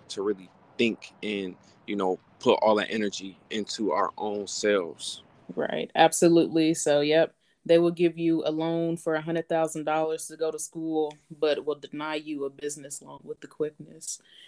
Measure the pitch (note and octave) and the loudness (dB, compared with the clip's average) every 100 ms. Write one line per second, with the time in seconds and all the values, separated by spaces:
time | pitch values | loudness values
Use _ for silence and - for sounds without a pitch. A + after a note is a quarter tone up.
0 | - - G2 G2 F#2 _ _ - A#2 G#2 | -14 -6 -4 -4 -8 _ _ 0 0 0
1 | - - G#2 G#2 F#2+ F2+ _ _ - G2+ | -8 -12 -6 -6 -6 -10 _ _ -8 -2
2 | F#2+ F2 _ - B2+ A#2 A2 G#2+ G2+ A2+ | -2 -2 _ -2 2 4 4 4 2 -2
3 | G#2 - F#2+ F2+ - A2 G2+ - G#2 E2 | -4 -6 -12 -16 -10 -8 -6 -4 -2 0
4 | F#2+ - G#2+ G#2 G2 - G#2+ G#2 E2+ - | -2 -4 -6 -6 -8 -2 0 2 0 -8
5 | - - - _ - - - - - - | -12 -12 -16 _ -12 -6 -4 -4 -2 4
6 | D#3+ - F3 E3+ D#3+ D#3+ D#3+ D#3+ - D3 | 4 6 6 6 4 2 2 2 2 2
7 | D3 D#3 D#3+ _ _ _ - E3+ E3+ E3+ | 4 4 2 _ _ _ 4 6 6 2
8 | E3+ E3 E3 D#3+ D3+ D#3 E3 E3 E3 E3+ | 0 2 0 2 0 -2 0 0 0 -2
9 | - D#3+ D#3 E3+ E3 E3 D#3+ D#3 D3+ D#3 | -2 -2 -2 -4 0 0 0 -2 -2 0
10 | D#3+ D#3+ - D#3 D#3+ D#3 - E3+ D#3+ D#3 | 0 -2 -8 -4 -4 -2 -8 -8 -4 0
11 | D3+ D3 _ D#3 D#3 C#3+ D3 D3 - D3 | -2 -4 _ -2 0 2 -2 -6 -8 -8
12 | D3+ D#3 D#3 D3+ C#3 C#3 D3 D3 C#3+ - | -6 -6 -6 -6 -6 -8 -10 -10 -12 -16
13 | C#3+ C#3+ D3+ D#3 - - D3+ D3+ D#3 D#3+ | -16 -16 -14 -14 -14 -6 -6 -6 -18 -16
14 | - - _ - | -12 -12 _ -20